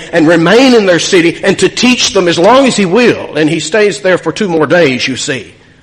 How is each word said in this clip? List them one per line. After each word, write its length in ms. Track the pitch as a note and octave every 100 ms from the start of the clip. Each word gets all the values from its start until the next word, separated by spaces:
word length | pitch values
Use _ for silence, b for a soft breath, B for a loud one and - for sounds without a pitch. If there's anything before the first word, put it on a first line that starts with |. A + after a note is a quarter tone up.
| B
and 160 | E3 D#3
remain 460 | E3+ E3 A3 C4+
in 120 | A#3+ G3
their 140 | E3+
city 420 | - F#3 F3 F3+
and 160 | F#3+ -
to 100 | F#3+
teach 440 | - B3 B3 -
them 160 | F#3+ F3
as 100 | E3
long 280 | F#3 B3+ C4+
as 100 | -
he 100 | F#3+
will. 500 | G3+ A#3+ A#2 - -
And 140 | D#3
he 80 | E3
stays 420 | - A3 G#3 -
there 160 | F#3 F3
for 140 | E3
two 180 | D#3 G#3
more 200 | E3 C#3
days, 400 | F3 D#3 B2 C3+
you 80 | B2
see. 360 | - C3 F2 - b b